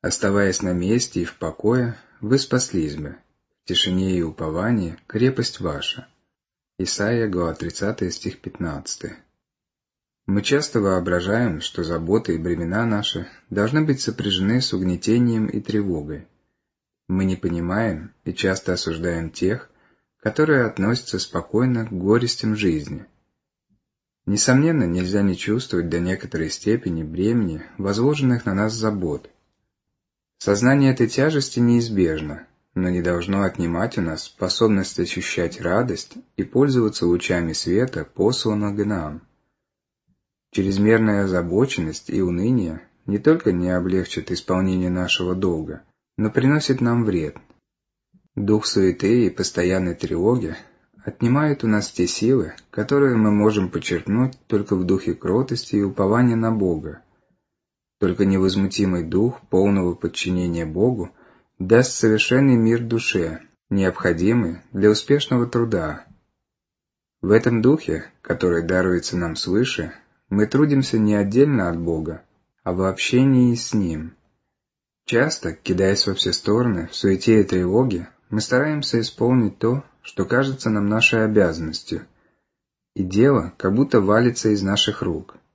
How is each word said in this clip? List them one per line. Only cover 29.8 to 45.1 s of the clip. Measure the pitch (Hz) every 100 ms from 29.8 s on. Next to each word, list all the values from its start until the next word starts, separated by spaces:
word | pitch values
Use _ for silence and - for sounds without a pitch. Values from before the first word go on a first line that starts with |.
| _ _ _ _ _ _
Сознание | - 101 120 143 135
этой | 131 117
тяжести | - 147 151 135 -
неизбежно, | 120 120 113 101 85 78 78 73 - _ _ 92
но | 92
не | 90
должно | 87 87 87 101
отнимать | 95 - 85 85 117 -
у |
нас | 82 78 -
способность | _ 92 - 110 98 92 -
ощущать | 90 - - - 85 -
радость | 85 98 123 92 - 247 - -
и |
пользоваться | - 123 143 127 110 - 87
лучами | 87 - 90 82
света, | 78 - 95 123 82 73
посланного | - 101 127 110 104 104 101
к | 101
нам. | 98 76 78 _ _ _ _ _ _ _ _ _ _ _ _ _
Чрезмерная | - 98 98 107 113 110 101 98
озабоченность | 90 87 95 131 - 80 76 -
и | 101
уныние | 92 87 107 127 85 80 - _ -
не | 101
только | 147 160 110
не | 90 90
облегчат | 90 90 92 87 - -
исполнение | 87 - 92 95 92 90
нашего | 90 90